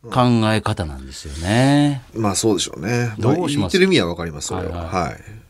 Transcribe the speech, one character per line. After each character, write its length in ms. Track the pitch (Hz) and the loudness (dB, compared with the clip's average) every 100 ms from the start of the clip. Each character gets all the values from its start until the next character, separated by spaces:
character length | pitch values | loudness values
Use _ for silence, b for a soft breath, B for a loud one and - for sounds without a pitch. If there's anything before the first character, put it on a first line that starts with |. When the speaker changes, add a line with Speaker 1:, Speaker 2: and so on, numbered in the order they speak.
| 120 | -2
Speaker 1:
考 420 | 127 123 117 107 | 2 4 4 4
え 80 | 110 | 2
方 240 | 104 104 | 0 -2
な 120 | 80 69 | -4 -6
ん 100 | 65 | -14
で 60 | |
す 140 | 65 76 | -14 -12
よ 60 | 71 85 | -8 0
ね。 560 | 113 135 143 147 139 - | 4 4 4 2 0 -8
Speaker 2:
ま 160 | - 107 | -4 -2
あ、 40 | |
そ 180 | 95 113 | 0 2
う 40 | 92 | 2
で 40 | |
し 60 | - | -2
ょ 60 | - | -6
う 40 | 87 | -4
ね。 280 | 120 120 107 | -2 -2 0
Speaker 1:
ど 120 | 107 | 0
う 40 | |
し 40 | 156 | 2
ま 80 | 165 | 0
す？ 100 | 143 | 0
Speaker 2:
ま 80 | 95 | 0
あ、 20 | |
言 0 | |
っ 20 | |
て 60 | 185 | 4
る 60 | |
意 20 | 190 | 4
味 120 | 165 | 4
は 60 | 87 | 2
わ 100 | 85 | -2
か 80 | |
り 60 | 85 | -6
ま 100 | 73 | -8
す、 80 | - | -8
そ 80 | 92 | -6
れ 60 | 90 | -6
は。 80 | 85 | -6
Speaker 1:
は 40 | |
い 20 | 82 | -4
は 140 | 90 | -2
い。 40 | |
Speaker 2:
は 60 | 82 | -4
い。 40 | 55 - 107 | -6 -16 -20